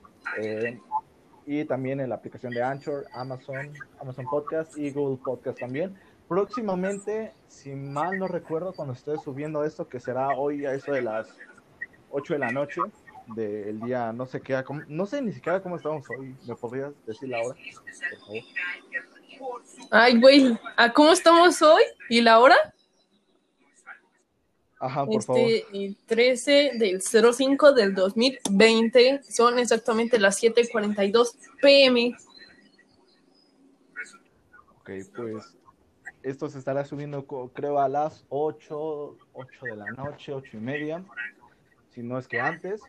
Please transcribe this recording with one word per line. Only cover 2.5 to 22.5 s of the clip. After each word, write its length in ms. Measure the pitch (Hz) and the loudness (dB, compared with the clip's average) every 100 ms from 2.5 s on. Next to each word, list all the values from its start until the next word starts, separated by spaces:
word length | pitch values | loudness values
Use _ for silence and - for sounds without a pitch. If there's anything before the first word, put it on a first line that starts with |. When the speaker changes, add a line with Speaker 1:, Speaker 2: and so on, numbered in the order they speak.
Speaker 1:
de 100 | 120 | -4
Anchor, 420 | 123 139 147 143 139 | -4 -6 -8 -10 -10
Amazon, 600 | 117 131 127 - 135 147 147 - _ | -14 -12 -12 -12 -12 -12 -16 -20 _
Amazon 260 | 131 127 123 | -16 -12 -6
Podcast 500 | 147 147 160 160 151 | -6 -4 -6 -8 -8
y 140 | 147 | -8
Google 260 | 135 143 131 | -4 -4 -4
Podcast 340 | 135 123 135 117 | -8 -8 -10 -10
también. 380 | 123 135 185 196 _ _ _ | -10 -8 -8 -10 _ _ _
Próximamente, 1040 | 175 202 240 214 180 185 202 208 214 220 - _ | -4 -4 -6 -6 -4 -6 -6 -8 -8 -10 -16 _
si 280 | - 139 | -20 -16
mal 440 | 139 139 143 165 190 | -14 -10 -6 -6 -4
no 80 | 185 | -6
recuerdo, 460 | 180 - 160 185 | -8 -8 -8 -8
cuando 220 | 180 147 | -10 -12
esté 240 | 123 - 151 | -10 -8 -8
subiendo 460 | 151 135 151 151 | -8 -10 -8 -6
esto, 240 | 151 156 127 | -6 -6 -12
que 120 | 127 | -10
será 300 | - 123 135 | -8 -4 -4
hoy 340 | 131 143 147 | -2 -4 -4
a 100 | 143 | -6
eso 180 | 135 139 | -6 -4
de 100 | 139 | -4
las 260 | 117 110 107 - - - _ _ - _ _ | -4 -6 -8 -16 -20 -20 _ _ -18 _ _
ocho 220 | 143 139 | -10 -6
de 60 | 156 | -4
la 120 | 123 | -4
noche 300 | 131 143 - - - - - - | -4 -6 -6 -8 -8 -20 -20 -14
del 460 | 113 107 107 101 107 | -8 -6 -6 -8 -8
día, 320 | 120 123 117 | -6 -6 -6
no 140 | 113 131 | -8 -10
sé 140 | 143 | -10
qué, 220 | - 131 | -6 -6
cómo, 180 | 131 151 143 | -6 -12 -10
no 180 | 151 202 | -8 -6
sé 140 | 285 | -6
ni 120 | 240 | -8
siquiera 300 | 127 160 185 | -8 -6 -6
cómo 140 | 185 170 | -6 -8
estamos 280 | 147 156 135 | -8 -8 -10
hoy. 260 | 135 135 135 120 | -14 -14 -16 -14
¿Me 100 | 113 | -12
podrías 360 | 120 131 139 143 - | -10 -10 -10 -12 -16
decir 220 | 110 135 | -12 -8
la 120 | 120 | -6
hora, 160 | 117 - - - - - - | -6 -10 -18 -20 -20 -14 -12
por 100 | - | -12
favor? 220 | 101 107 - - - - - - - _ _ - 254 247 - - - | -14 -14 -12 -10 -10 -12 -14 -14 -14 _ _ -16 -14 -14 -16 -20 0
Speaker 2:
Ay, 300 | 214 240 233 | 4 6 8
güey, 380 | 262 277 262 233 - - | 8 8 6 2 -4 2
¿a 160 | 233 | 4
cómo 180 | 233 302 | 6 6
estamos 500 | 339 330 339 349 - | 6 6 8 6 6
hoy? 220 | 311 262 - - - | 6 6 6 0 -2
¿Y 120 | 233 | 4
la 180 | 233 226 | 6 8
hora? 160 | 262 | 8